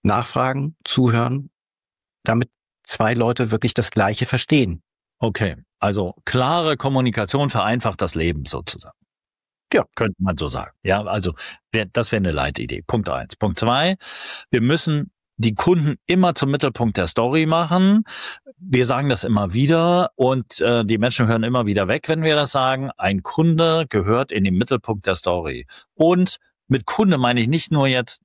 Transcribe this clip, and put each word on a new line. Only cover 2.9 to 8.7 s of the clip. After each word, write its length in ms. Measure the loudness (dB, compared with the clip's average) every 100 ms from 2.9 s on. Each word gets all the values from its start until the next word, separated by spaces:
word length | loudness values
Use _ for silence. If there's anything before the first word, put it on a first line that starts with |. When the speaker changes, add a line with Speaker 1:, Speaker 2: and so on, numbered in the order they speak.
| 0 0
Speaker 1:
Leute 380 | 2 0 0 0
wirklich 220 | 0 0
das 180 | -2 -2
Gleiche 340 | 0 0 0 -2
verstehen. 560 | -2 0 2 2 -4 _ _ _ _
Speaker 2:
Okay, 360 | -4 -2 -4 -4 -16 _
also 360 | -2 0 -4 -6 -4
klare 520 | -2 0 0 0 -2
Kommunikation 720 | 0 0 0 0 -2 0 0
vereinfacht 520 | 0 0 0 -2 -2
das 140 | -4 -2
Leben 300 | -2 -2 -6
sozusagen. 520 | -8 -10